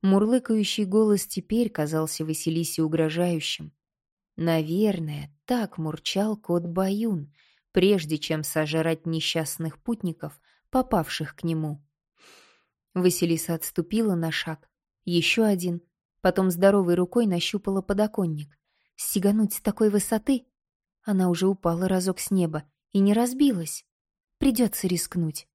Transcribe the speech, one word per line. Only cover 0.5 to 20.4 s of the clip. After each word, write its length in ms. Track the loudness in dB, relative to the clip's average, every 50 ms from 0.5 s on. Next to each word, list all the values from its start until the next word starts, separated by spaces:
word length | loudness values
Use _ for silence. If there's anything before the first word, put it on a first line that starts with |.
| 0 0 0 0 0 -2 -2
голос 420 | 2 2 4 4 4 4 2 0
теперь 440 | -4 -8 -10 -6 _ 0 0 0 -2
казался 560 | -2 -4 -4 -2 0 -2 -2 -2 -4 -6 -4
Василисе 580 | -4 -4 -4 -2 -2 -2 -2 -2 -4 -2 -2 -2
угрожающим. 880 | 0 0 0 0 0 0 0 0 0 0 -2 -4 -6 -8 -8 -10 -16 _ _ _ _ _ _ _ _ _ _ _ _ _
Наверное, 960 | -4 -2 0 0 0 0 0 0 0 2 0 0 -2 -4 -6 -8 -8 -10 -14 _ _ _
так 320 | -4 -2 -2 -2 -4 -6 -6
мурчал 580 | -6 -6 -6 -6 _ -4 -2 0 0 0 -2
кот 300 | -6 _ -2 -2 -2 0
Баюн, 680 | -2 -2 -2 -2 0 0 -2 -2 -2 -2 -4 -6 -8 _ _ _ _ _ _ _ _
прежде 460 | _ 2 4 4 4 2 0 -2 -4 -4
чем 260 | -2 -2 -4 -4 -4
сожрать 640 | -4 -2 -2 -2 0 0 0 0 0 0 -2 _
несчастных 760 | -4 -4 -2 -2 -2 -2 -2 -4 -4 -6 -6 -6 -8 -8 -8
путников, 600 | _ -6 -6 -4 -4 -6 -6 _ -10 -14 -14 _ _ _ _ _ _ _
попавших 680 | -2 -2 0 2 0 0 0 -2 -4 -6 -6 -8 -8 -8
к 60 | -6
нему. 380 | -4 -2 -2 -4 -6 -8 -10 _ _ _ _ _ _ _ _ _ -20 -20 -20 _ _ _ _ _ _ _ _ _ _ _
Василиса 640 | 2 2 4 4 4 0 0 0 -2 -2 -4 -4
отступила 600 | -4 -6 -6 -4 -6 -4 -2 -2 0 0 0 0
на 160 | 0 -2 -4
шаг, 380 | -4 -6 -6 -6 -10 -12 _ _ _ _ _ _ _ _ _
еще 400 | 0 0 2 2 2 2 2 4
один, 360 | 2 2 0 0 -4 -4 -6 _ _ _ _ _ _ _ _
потом 300 | 0 0 2 2 2 0
здоровой 440 | 2 4 4 6 6 6 4 2 2
рукой 300 | 2 2 0 2 0 2
нащупала 560 | 2 0 0 -2 -4 -6 -4 -4 -2 -4 -4
подоконник. 760 | -2 -2 0 0 0 0 0 -2 -2 -2 -2 -6 -8 -12 _ _ _ _ _ _ _ _ _
Сигануть 580 | -12 -10 -4 -4 0 2 2 2 4 2 0 -2
с 80 | -2
такой 280 | _ -4 0 2 2 2
высоты? 560 | 2 2 0 0 -2 -2 0 0 0 0